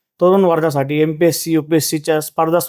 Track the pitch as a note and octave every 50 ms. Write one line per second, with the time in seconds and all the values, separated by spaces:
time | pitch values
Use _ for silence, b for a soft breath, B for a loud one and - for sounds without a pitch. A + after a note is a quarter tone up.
0 | _ _ _ - F3 F3+ F#3 G3 F#3+ F3 E3 D#3+ D#3 D#3+ C#3+ C#3+ C3+ C#3 D3 D3+
1 | D#3 D#3 D#3 D3+ F3 E3+ D3 - - E3 D#3+ D#3 D3 D3+ E3 D#3 - - F3 D#3
2 | D3 E3+ D#3 D3+ D3 - - - D#3+ D#3+ E3 F3 E3